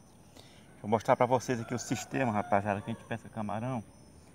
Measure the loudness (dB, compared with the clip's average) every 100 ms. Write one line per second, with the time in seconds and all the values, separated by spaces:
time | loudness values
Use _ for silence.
0 | -20 -20 -20 -20 -20 -20 -20 -12 0 2
1 | 4 4 4 4 2 -4 -4 -6 -4 -6
2 | -4 -2 0 0 2 2 2 -2 -4 -10
3 | -8 -10 -8 -8 -6 -6 -4 -6 -8 -18
4 | -20 -20 -20